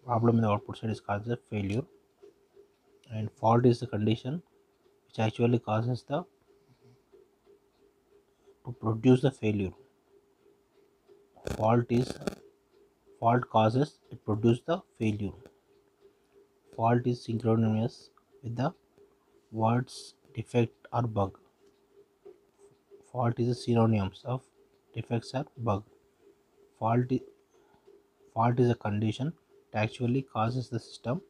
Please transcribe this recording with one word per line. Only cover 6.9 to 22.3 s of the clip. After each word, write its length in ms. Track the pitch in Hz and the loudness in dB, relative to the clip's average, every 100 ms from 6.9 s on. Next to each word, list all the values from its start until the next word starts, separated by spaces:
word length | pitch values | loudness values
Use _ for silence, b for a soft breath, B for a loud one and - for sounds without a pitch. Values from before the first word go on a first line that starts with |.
| 123 _ - _ _ _ - _ _ _ _ _ _ _ _ _ _ - | _ _ -20 _ _ _ -20 _ _ _ _ _ _ _ _ _ _ -16
to 60 | 120 | -6
produce 400 | 110 110 120 127 | -4 2 4 6
the 100 | 135 | 4
failure. 400 | - 107 104 92 - - _ _ _ _ _ _ _ _ _ _ _ _ - _ - - | -2 -2 -2 -4 -8 -20 _ _ _ _ _ _ _ _ _ _ _ _ -20 _ -14 -10
Fault 340 | - 110 120 120 | -2 2 2 2
is, 220 | 117 127 - - - - _ _ _ _ _ _ - | 0 0 -4 -8 -10 -20 _ _ _ _ _ _ -2
fault 320 | 117 123 117 | 2 2 2
causes 500 | 113 110 123 147 _ _ | 4 4 2 -2 _ _
it 140 | 123 - | -12 -4
produce 340 | 110 117 117 - | 2 4 2 0
the 140 | 175 - _ | -6 -6 _
failure. 320 | 110 104 98 90 - _ _ _ _ _ _ _ _ _ _ _ _ - | -2 -2 -6 -8 -20 _ _ _ _ _ _ _ _ _ _ _ _ -2
Fault 320 | 117 123 123 | 2 2 0
is 160 | 120 | -4
synonymous 840 | - 113 117 113 110 110 117 - - _ _ _ | -6 -2 2 2 4 2 -2 -6 -20 _ _ _
with 140 | 120 117 | -12 -4
the 160 | 143 - _ _ - _ _ _ _ | -4 -4 _ _ -20 _ _ _ _
words 600 | 110 110 120 123 - - _ _ | -2 0 0 -4 -12 -18 _ _
defect 400 | - - 123 117 _ - | -12 -4 0 0 _ -8
or 120 | 123 | -4
bug. 360 | 117 107 98 - _ _ _ _ _ _ _ _ 403 | -2 -2 -4 -6 _ _ _ _ _ _ _ _ -20